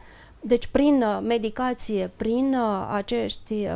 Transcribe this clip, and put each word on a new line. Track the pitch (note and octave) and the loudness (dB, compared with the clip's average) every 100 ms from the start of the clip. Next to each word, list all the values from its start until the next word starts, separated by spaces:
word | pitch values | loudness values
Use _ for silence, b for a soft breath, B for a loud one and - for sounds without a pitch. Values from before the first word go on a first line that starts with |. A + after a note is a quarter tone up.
| B B B B | B B B B
Deci | G#3+ A#3+ - | 0 0 2
prin, | - C#4+ C#4 | 4 4 4
uh, | A3 G3 | 2 0
medicație, | G#3+ A#3 G#3+ G#3+ B3+ B3 - G3+ F3+ | 0 -2 -2 -2 -2 -2 -2 -2 -4
prin, | - A3 A#3+ C4+ | -4 -2 0 2
uh, | C4 A3+ G3 - | 2 0 -2 -2
acești, | G#3 G3+ A#3+ A3 - - | -4 -2 -2 -2 -6 -6
uh, | G#3+ F#3+ | -4 -4